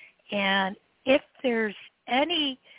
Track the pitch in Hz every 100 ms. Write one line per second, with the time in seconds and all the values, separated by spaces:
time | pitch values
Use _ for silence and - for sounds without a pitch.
0 | - _ - 202 196 196 190 208 _ _
1 | 262 285 - - 254 226 214 - - _
2 | - 247 311 339 285 254 -